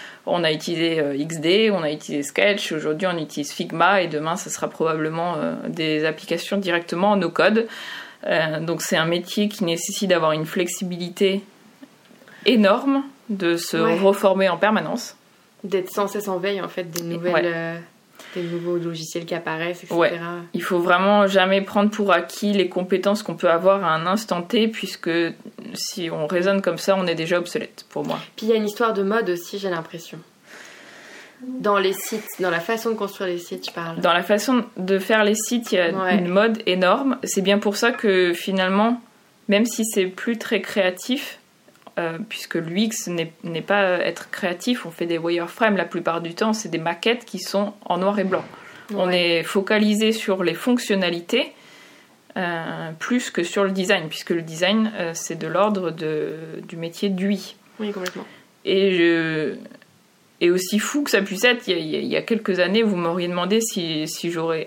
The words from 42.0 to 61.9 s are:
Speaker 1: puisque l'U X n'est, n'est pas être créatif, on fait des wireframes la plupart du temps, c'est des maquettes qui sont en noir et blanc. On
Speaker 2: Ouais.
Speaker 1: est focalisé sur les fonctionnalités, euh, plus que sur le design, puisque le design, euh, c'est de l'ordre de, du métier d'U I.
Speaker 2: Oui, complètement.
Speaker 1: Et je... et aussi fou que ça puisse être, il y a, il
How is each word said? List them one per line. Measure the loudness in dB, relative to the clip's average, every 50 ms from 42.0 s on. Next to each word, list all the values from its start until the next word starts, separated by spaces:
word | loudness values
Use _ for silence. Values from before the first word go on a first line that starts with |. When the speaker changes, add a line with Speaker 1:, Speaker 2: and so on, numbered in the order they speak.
| -4 -4 -4 -6 -8 -10
Speaker 1:
puisque | -10 -12 -10 -6 -6
l'U | -6 -6 -4 -2 0
X | 0 0 -2 -4 -6 -4
n'est, | -4 -4 -4 -6 -8 -10 -10
n'est | -8 -8 -6
pas | -2 0 2 2 4 2 2 2
être | 0 -2 -2 -4 -8 -12
créatif, | -8 -4 -4 -4 -4 -2 -2 -2 -2 -2 -4
on | -8
fait | -6 -4 -2
des | -2 -2 -2
wireframes | 0 0 -2 -2 -2 -4 0 2 4 4 4 4
la | 0
plupart | -2 -4 -4 -2 -2 -2 -2
du | -4 -6 -4
temps, | -2 0 0 0
c'est | 0 -2 -4
des | -4 -2
maquettes | -2 -2 -4 -2 0 0 0 0 -4
qui | -8 -10 -10
sont | -6 -4 -2 -2 -2 -2 -4 -8 -6
en | -4 -2 0
noir | 2 2 2 2
et | 0
blanc. | 0 0 -2 -2 -6 -12 -18 -20 -20 -20 -20 -14 -8 -4
On | -2 0 2
Speaker 2:
Ouais. | 2 2 4 4 2 2
Speaker 1:
est | 0
focalisé | 0 0 0 2 2 4 4 4 4 4 4 4 2
sur | 2 0 0 -2 0 0 0
les | 0 -2
fonctionnalités, | 0 0 2 2 2 2 0 0 2 2 0 -2 -4 -2 0 0 0 0 -2 -6 -14 -20 -20 -20 -20 -20 -20 -20 -20 -20 _ _ _ _ -12 -8 -6
euh, | -4 -4 -4 -4 -6 -8 -8 -8 -8 -10 -10 -10
plus | -4 -2 0 0 0 -2
que | -2 -2 -2
sur | -2 0 0 0
le | 2
design, | 0 0 0 2 0 0 0 -4
puisque | -8 -8 -4 -2
le | -2 -2
design, | -2 -6 -4 0 2 2 4 2 2 0 -2 -4
euh, | -6 -6 -6
c'est | -6 -8 -8 -8 -6
de | -6
l'ordre | -2 0 2 2 2 2 0 -2 -4
de, | -4 -4 -4 -2 -2 -2 -2 -4 -6 -8 -12 -12 -12 -14 -12 -12
du | -10 -8
métier | -8 -8 -4 -2 -2 0
d'U | 0 0 0 0 0
I. | 0 -2 -8 -16 -20 _ _ -12 -8
Speaker 2:
Oui, | -8 -6
complètement. | -6 -6 -6 -8 -8 -8 -12 -14 -16 -20 -20 _ _ _ -2
Speaker 1:
Et | 0 2 4 4 4 6 6
je... | 6 4 4 4 2 0 -2 -2 -2 -4 -4 -8 -12 -16 -20 -20 -20 -20 _ _ _ _ _ _ _ _ _ _
et | 2 4
aussi | 4 2 2 0 0 0
fou | 0 0 -2 -2 0
que | 2
ça | 2 2
puisse | 2 0 0 2 2
être, | 2 2 2 0 -2
il | -2
y | -2
a, |
il | -2 -4